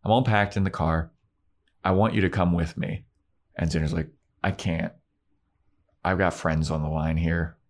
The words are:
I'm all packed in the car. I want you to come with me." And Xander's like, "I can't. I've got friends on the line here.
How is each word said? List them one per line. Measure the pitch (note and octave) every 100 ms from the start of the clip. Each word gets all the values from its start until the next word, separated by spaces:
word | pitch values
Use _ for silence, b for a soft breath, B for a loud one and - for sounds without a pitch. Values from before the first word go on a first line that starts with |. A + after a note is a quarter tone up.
I'm | G#2
all | A#2 B2+
packed | G#2+ G2+ G2+
in | F#2+
the |
car. | - D#2+ D#2+ D#2+ _ _ _ _ _ _ _
I | F#2
want | F#2+ A2
you | -
to | F#2
come | F#2+ F2
with | E2+ E2 -
me." | - - - _ _ _ _ -
And | E2
Xander's | D#2+ D#2
like, | E2 D#2 _ _ _
"I | G2
can't. | F#2+ - E2 - - _ _ _ _ _ _ _ _ _ _
I've | F2+ F#2
got | F#2
friends | - E2 D#2+ D2+
on | D#2
the | D2+
line | D#2 D#2+ D#2+
here. | E2 E2+ E2+ -